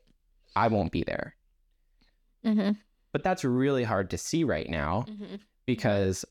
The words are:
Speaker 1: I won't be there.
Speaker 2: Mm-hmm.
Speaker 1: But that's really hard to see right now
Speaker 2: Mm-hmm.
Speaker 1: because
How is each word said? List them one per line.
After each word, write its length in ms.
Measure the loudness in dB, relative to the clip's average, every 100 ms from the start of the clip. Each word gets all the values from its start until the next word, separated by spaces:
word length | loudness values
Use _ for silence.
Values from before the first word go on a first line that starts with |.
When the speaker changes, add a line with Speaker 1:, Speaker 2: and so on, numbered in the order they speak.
| _ _ _ _ _
Speaker 1:
I 140 | 0 2
won't 240 | 2 0
be 100 | -2
there. 320 | -2 -4 -6 -12 _ _ _ _ _ _ _ _ _ _ 0
Speaker 2:
Mm-hmm. 260 | 2 2 -2 _ _ _
Speaker 1:
But 100 | -2
that's 220 | 0 0
really 400 | 2 2 4 2
hard 260 | 2 0 0
to 80 | -4
see 240 | -2 0
right 240 | 0 0 -2
now 340 | -2 0 -2 -4
Speaker 2:
Mm-hmm. 280 | -10 -12 -14 _ _ -4
Speaker 1:
because 580 | 0 2 2 2 -2 -6